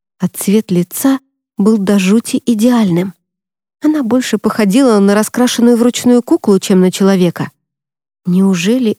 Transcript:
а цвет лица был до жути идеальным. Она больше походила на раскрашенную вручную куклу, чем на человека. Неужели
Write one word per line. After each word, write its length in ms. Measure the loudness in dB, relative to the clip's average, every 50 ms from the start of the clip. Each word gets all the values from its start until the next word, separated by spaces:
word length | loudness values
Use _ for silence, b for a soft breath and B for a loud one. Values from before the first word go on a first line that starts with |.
| _ _ _ _
а 100 | -8 -6
цвет 420 | -6 -6 -4 -2 0 0 0 -2
лица 480 | -2 -2 -2 -4 -6 -4 -2 -2 -2 -2 -4 _ _ _ _ _ _
был 220 | -2 0 0 0 0
до 200 | 0 0 0 0
жути 440 | 2 2 0 0 -2 -2 -6 -6 -4
идеальным. 680 | -2 -2 0 0 0 2 2 0 0 0 -2 -2 -4 -8 _ _ _ _ _ _ _ _ _ _ _ _ _
Она 220 | -4 -2 -2 -2 -2
больше 340 | -2 -2 -2 -2 -2 -4
походила 600 | -4 -2 -4 -2 -2 0 0 2 2 2 2 2 2
на 160 | 2 2 2
раскрашенную 640 | 2 0 -2 -2 -2 -2 -2 0 0 2 2 2 2
вручную 440 | 2 0 -2 -2 0 2 2 2 2
куклу, 360 | 0 -2 -2 0 0 0 0
чем 240 | 0 0 0 2 2
на 100 | 0 0
человека. 580 | 0 0 0 2 2 0 -2 -2 -4 -8 -12 -12 _ _ _ _ _ _ _ _ _ _ _ _ _ _
Неужели 720 | -2 0 0 2 2 0 0 -2 -2 -2 0 -2 -2 -4